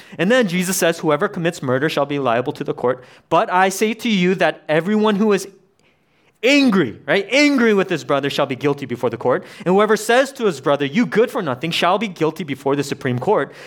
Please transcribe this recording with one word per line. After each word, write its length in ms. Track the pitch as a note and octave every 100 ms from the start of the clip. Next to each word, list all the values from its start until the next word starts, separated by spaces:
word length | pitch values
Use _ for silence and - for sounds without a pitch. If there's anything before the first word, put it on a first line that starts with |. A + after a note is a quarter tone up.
| - E3
And 120 | F3+
then 180 | B3+ G#3
Jesus 280 | F3+ F3+ F#3
says, 220 | E3+ E3+
"Whoever 300 | D#3+ D3 G3+
commits 340 | F#3 E3 E3+
murder 260 | C3+ C3 D3+
shall 160 | D3+
be 140 | C#3+ C#3+
liable 340 | B2+ A#2 B2+
to 100 | C#3
the 100 | D3
court. 300 | - B2 C3 - - _
But 200 | E3 G#3+
I 180 | F3+ F#3+
say 240 | F#3+ A3
to 140 | A3+ A#3+
you 260 | G3 F3+
that 300 | F#3 D#3+ - -
everyone 480 | D#3 F3 G#3+ G#3+ G3
who 160 | G#3+
is 160 | F#3+ - - _ _ _ _ _ _ _ _
angry," 580 | A3+ C#4+ C4 F#3+ B2+ F2+ -
right? 220 | F#3+ G3
"Angry 420 | C4+ D4 C4+ A3+
with 160 | G3+ F#3
his 140 | D#3+
brother 260 | B2+ C#3 C#3
shall 180 | D3 C3+
be 100 | A#2
guilty 280 | C#3+ C#3+
before 260 | C3 A#2 B2
the 60 | A2+
court. 280 | B2+ E3 - -
And 100 | E3
whoever 280 | F#3+ G#3+ G#3
says 360 | - A#3+ C4+
to 140 | - G#3+
his 140 | C3+
brother, 240 | D3 C#3
'You 220 | C#3 E3+ F3+
good 240 | F#3+ B3
for 100 | B3
nothing,' 280 | D#3+ B2 E3
shall 280 | - F3 G3
be 100 | A3
guilty 340 | E3+ D#3+ D#3
before 320 | D3+ C3 C#3
the 80 | C#3+
Supreme 380 | C#3+ - C3 B2
Court. 320 | F#3 G3 C3+ -